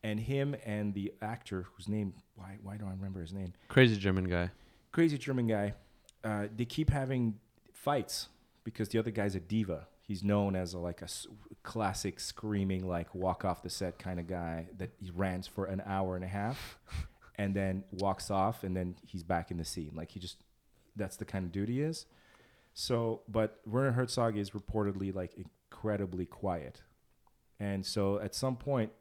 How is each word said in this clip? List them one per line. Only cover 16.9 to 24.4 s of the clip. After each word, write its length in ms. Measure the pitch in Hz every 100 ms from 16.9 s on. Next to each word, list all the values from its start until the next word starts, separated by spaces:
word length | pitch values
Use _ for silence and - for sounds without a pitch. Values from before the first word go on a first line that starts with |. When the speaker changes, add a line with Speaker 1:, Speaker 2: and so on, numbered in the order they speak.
| - -
Speaker 1:
<laughs> 280 | - - -
and 180 | 101
then 300 | 98 95 92 95
walks 400 | 92 98 92 -
off 320 | 98 98 117
and 140 | 95 92
then 180 | 90 90 -
he's 160 | 92
back 280 | 82 87 82
in 60 | 87
the 60 |
scene. 280 | 80 - 76
Like, 160 | 78 82
he 80 | -
just, 160 | 90 - _ _ _ _ _ -
that's 200 | 95 -
the 80 |
kind 200 | 101 98
of 80 | 90
dude 160 | 92 104
he 100 | 123
is. 260 | 151 160 - - - - - _ _
So, 480 | - - 120 113 117 -
but 320 | 110 107 -
Werner 280 | - 113 135
Herzog 440 | 120 123 - 117
is 140 | 104